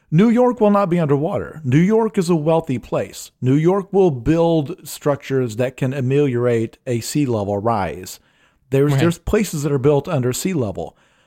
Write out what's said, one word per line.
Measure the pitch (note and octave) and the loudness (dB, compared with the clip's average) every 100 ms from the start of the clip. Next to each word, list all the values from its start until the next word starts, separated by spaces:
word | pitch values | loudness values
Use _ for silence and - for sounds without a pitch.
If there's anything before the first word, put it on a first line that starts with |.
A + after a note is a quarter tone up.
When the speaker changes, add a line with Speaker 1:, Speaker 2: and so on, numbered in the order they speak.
| _ | _
Speaker 1:
New | D#3 A3+ | 2 4
York | A#3 B3 B3 | 4 2 2
will | G#3 | 2
not | G3+ G3 | 2 2
be | F3 | 0
underwater. | D#3 C#3 D#3+ D#3 D#2 - | 0 0 -2 -4 -8 -8
New | D3 C#3 | 0 4
York | F3+ A3 A3 G#3 | 4 2 0 -2
is | E3+ | 0
a | |
wealthy | E3+ D3+ D#3+ D#3 B2 | 0 2 0 0 -6
place. | - D3 F#2+ - - _ | -4 -6 -6 -12 -20 _
New | B2 | 0
York | C#3 E3 G3 F#3 | 2 2 0 0
will | F#3+ F#3 | 2 2
build | B2+ A#2 E3 E3+ E3 C#3 C3 D3 | 2 0 2 2 0 -2 -8 -16
structures | - D3 C3+ - C3+ B2 G#2+ | -6 -2 -2 -2 -2 -2 -2
that | B2+ - | -4 -2
can | C3 | -4
ameliorate | C#3 B2+ C#3 C#3+ A#2+ B2 A#2 A2+ - | -2 0 2 2 2 0 0 -2 -8
a | - A#2+ | -6 -6
sea | - D3+ C#3 | -2 -2 0
level | A2+ G2+ G2+ | -2 -2 -2
rise. | G#2+ A2+ F2+ E2+ F#2 - _ _ _ _ _ | 0 0 -2 -6 -12 -18 _ _ _ _ _
There's, | C3+ C#3+ | 0 2
Speaker 2:
Right. | C#3 | 2
Speaker 1:
there's | E3+ E3+ | 2 0
places | - G#3 G3+ D#3 | -2 -2 -2 -4
that | D3 | -4
are | C#3+ | 0
built | C3 C#3+ C#3 | 2 2 0
under | D#3 A#2+ | -2 -2
sea | B2+ F#3 | -4 -4
level. | F3 G#2+ F2+ D#2 - _ _ | -4 -4 -6 -12 -14 _ _